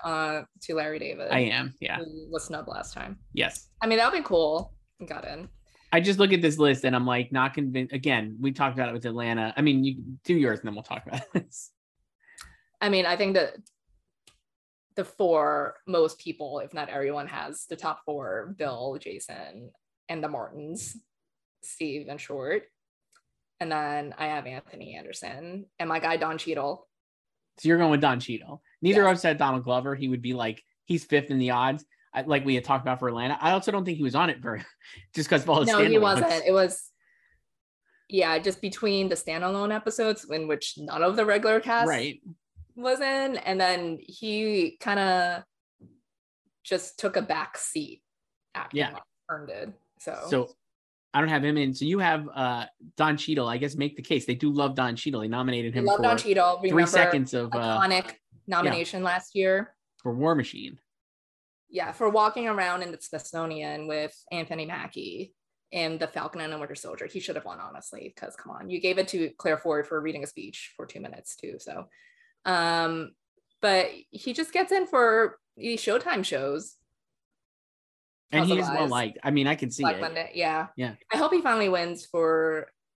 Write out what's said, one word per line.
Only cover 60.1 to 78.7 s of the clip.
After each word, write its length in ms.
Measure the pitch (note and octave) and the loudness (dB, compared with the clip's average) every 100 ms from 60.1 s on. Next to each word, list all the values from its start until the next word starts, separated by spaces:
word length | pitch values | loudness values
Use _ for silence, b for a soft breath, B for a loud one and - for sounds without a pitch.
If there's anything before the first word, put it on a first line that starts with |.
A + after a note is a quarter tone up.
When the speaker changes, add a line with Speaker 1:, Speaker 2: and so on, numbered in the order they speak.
Speaker 2:
War 220 | A#2+ D3+ D#3+ | 0 2 2
Machine. 440 | - - - - _ _ _ _ _ _ _ _ _ | 0 -6 -14 -16 _ _ _ _ _ _ _ _ _
Speaker 1:
Yeah, 220 | F3 E3 | -8 -8
for 180 | E3 A3 | 0 2
walking 380 | G#3+ G#3+ A3 A#3 | 6 4 2 -2
around 360 | G3+ F3+ F3+ | 0 0 -2
in 80 | F3 | -6
the 100 | E3 | -10
Smithsonian 840 | - D#3 - E3 E3 D#3 D3+ D3+ D#3 | -10 -12 -8 -6 -6 -6 -8 -8 -6
with 260 | D3+ D3+ - - | -4 -6 -8 -10
Anthony 340 | E3+ D#3+ D#3+ D#3 | -8 -6 -6 -8
Mackie 680 | E3+ - - - F2 F#3+ _ _ _ _ | -8 -10 -12 -12 -10 -12 _ _ _ _
in 260 | F3+ E3 D#3+ | -6 -4 -4
The 100 | D#3+ | -6
Falcon 320 | D#3+ D#3 F3 | -6 -8 -8
and 140 | D#3 | -10
the 40 | D#3 | -8
Winter 180 | D3 D3 | -10 -12
Soldier. 320 | - - - | -12 -10 -10
He 120 | F#3+ | -10
should 160 | F#3 E3 | -8 -8
have 80 | |
won, 160 | F#2+ F2 | -10 -12
honestly, 540 | - C#2+ - - - - | -14 -16 -16 -16 -16 -14
'cause 220 | - - | -16 -16
come 140 | - | -16
on. 160 | - F#3+ | -16 -8
You 100 | F3+ | -2
gave 180 | F#3 F3+ | 0 2
it 100 | F#3 | 0
to 220 | F#3 D#3+ | -2 -4
Claire 260 | - F3 D#3 | -2 -2 0
Foy 260 | E3+ D3 | 0 -2
for 160 | D3 D#3 | -2 -4
reading 240 | D#3 D3+ | -4 -6
a 40 | C3+ | -10
speech 460 | - F#3+ - - - | -12 -16 -16 -16 -14
for 80 | - | -16
two 160 | - | -14
minutes, 340 | - - - - | -14 -14 -16 -14
too. 240 | - - | -14 -12
So, 300 | - - F#3+ b b b b b F#3 | -12 -14 -14 b b b b b -2
um, 720 | F3+ E3+ E3+ E3 E3 D#3 - _ _ _ _ | 0 2 2 0 -2 -8 -14 _ _ _ _
but 300 | G#3 F#3 F#3 - - | 2 4 2 -4 -16
he 200 | - - | -12 -8
just 220 | A#3+ D#4+ | -6 -2
gets 180 | F4+ F#4+ | 0 2
in 160 | F#4+ F#4 | 2 2
for 520 | C4 A#3 A3 A3 - _ - | 4 6 6 4 0 _ -10
these 240 | A3+ A#3 | -6 -4
Showtime 420 | - A#3 E4+ C4+ | 0 0 0 -2
shows. 540 | - C#3 C#3 D3 G#3 - _ _ _ _ _ _ _ _ _ _ _ _ _ _ _ | -2 -2 -2 -4 -8 -18 _ _ _ _ _ _ _ _ _ _ _ _ _ _ _
Speaker 2:
And 140 | D3+ E3+ | 2 4
he 80 | F#3 | 2
is 40 | |
well 80 | F3 | 2